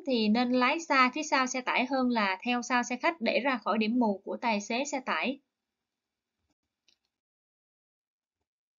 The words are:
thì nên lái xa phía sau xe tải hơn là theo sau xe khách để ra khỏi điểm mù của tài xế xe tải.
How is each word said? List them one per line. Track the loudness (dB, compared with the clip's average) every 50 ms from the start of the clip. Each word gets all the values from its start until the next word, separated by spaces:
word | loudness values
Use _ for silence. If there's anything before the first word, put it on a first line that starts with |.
| -2 -2
thì | 0 2 2 4
nên | 4 2 2 2
lái | 2 2 2 2 0 0
xa | -2 0 4 4 4 4 2
phía | -2 -4
sau | 0 2 2 2 0
xe | -2 -4
tải | -4 -2 0 0 0
hơn | 0 0 0 0 2
là | 2 2 2 0 0 -2
theo | -2 -2 -2 -2
sau | -2 0 0 0 0
xe | -2 -4 -2
khách | -2 -2 -2 0
để | -2 0 0 0
ra | 0 0 -2 -2
khỏi | 0 -2 0 0
điểm | 0 0 2 2
mù | 2 2 0 -2 -4
của | -8 -8 -4
tài | -2 -2 -2 -2
xế | -2 -2 -2 -2 -2
xe | -2 -4 -6
tải. | -4 -2 -2 -2 -2 -4 -4 -6 _ _ _ _ _ _ _ _ _ _ _ _ _ _ _ _ _ _ _ _ _ _ _ _ _ _ _ _ _ _ _ _ _ _ _ _ _ _ _ _ _ _ _ _ _ _ _ _ _ _ _ _ _ _ _ _ _ _ _ _ _ _ _ _ _ _ _